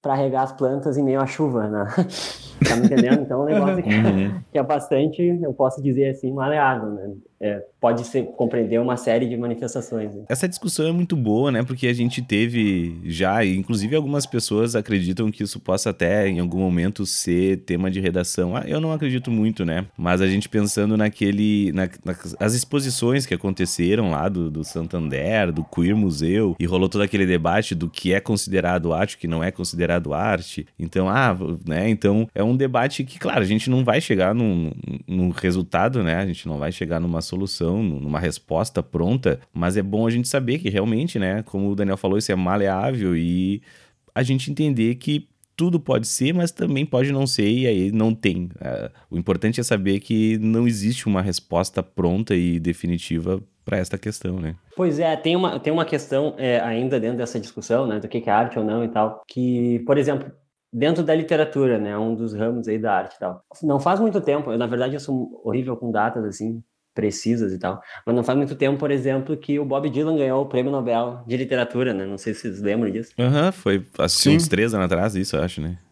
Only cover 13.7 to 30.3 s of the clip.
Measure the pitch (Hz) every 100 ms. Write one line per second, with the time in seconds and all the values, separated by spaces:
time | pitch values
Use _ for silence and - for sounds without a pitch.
13.7 | 113 104 151 143 143 135 120 - 104 117
14.7 | 117 104 101 90 92 110 - 101 - -
15.7 | 95 113 95 85 104 98 87 87 92 95
16.7 | 87 90 107 98 - - 87 95 95 92
17.7 | 87 95 92 95 90 87 - 90 92 -
18.7 | 151 160 156 147 127 127 113 110 107 85
19.7 | 82 98 - 85 92 95 95 - 110 101
20.7 | - 104 107 104 - 101 101 107 104 98
21.7 | 82 92 - - 87 82 - 104 120 -
22.7 | 143 135 127 120 139 127 87 101 92 90
23.7 | - 87 110 98 73 87 92 82 78 76
24.7 | 82 85 87 78 67 78 110 92 80 80
25.7 | - 87 107 98 73 80 101 104 82 85
26.7 | 92 95 104 101 104 92 90 80 98 107
27.7 | 87 85 - 90 95 - 104 - 95 87
28.7 | 90 82 80 101 - 85 82 87 - 87
29.7 | 85 85 87 76 73 107